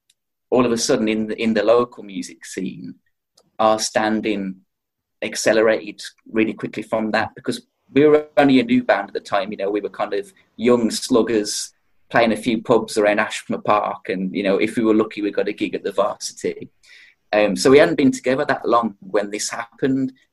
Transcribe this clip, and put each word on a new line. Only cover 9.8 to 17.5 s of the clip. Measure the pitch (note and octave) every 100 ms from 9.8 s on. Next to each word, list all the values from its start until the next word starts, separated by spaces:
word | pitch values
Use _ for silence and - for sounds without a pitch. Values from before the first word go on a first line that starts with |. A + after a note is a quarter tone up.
were | G2
kind | - G#2
of | G2+ G2 _ _ -
young | A#2 A#2+ A2
sluggers | G#2 - A#2+ A2+ A2 G#2 - - _ _ _ _
playing | B2+ A#2
a | G#2+
few | B2+ A2
pubs | - A2+ G#2+ A2
around | G#2 G#2
Ashmore | F#2+ - - G#2
Park, | - G#2 G2+ G2+ -
and, | F#2 F#2+
you | F#2
know, | G2 G2
if | G#2+ A#2
we |
were | A2
lucky, | A2 A2 -
we | G2+
got | G2 G2
a |
gig | G#2 G2+
at | F2+
the | F#2+
Varsity. | G2 G#2 - - - - - - _ _ - - _ _
Um, | G#2+ G#2